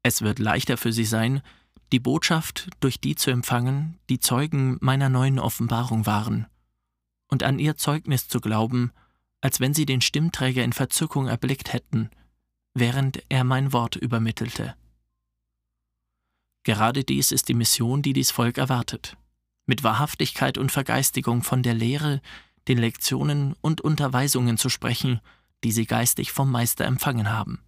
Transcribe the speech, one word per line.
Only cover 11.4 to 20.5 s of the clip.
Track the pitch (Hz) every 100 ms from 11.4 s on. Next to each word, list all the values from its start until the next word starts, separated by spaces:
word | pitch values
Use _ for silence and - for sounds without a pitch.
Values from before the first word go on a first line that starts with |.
| 131 139 -
hätten, | - _ 117 113 - _ _ _ _ _
während | - 120 131 135 - -
er | 135
mein | 127 131 139
Wort | 127 117 -
übermittelte. | 123 117 113 - 113 - 107 - _ _ _ _ _ _ _ _ _ _ _ _ _ _ _ _ _ _
Gerade | - 104 110 135
dies | 131 135 135
ist | - -
die |
Mission, | 120 113 - 120 139
die | 139
dies | 135 127
Volk | - 120 120
erwartet, | 127 123 117 113 - - _ _ _ _ -
mit | 120
Wahrhaftigkeit | 117 110 147 - 143 - 135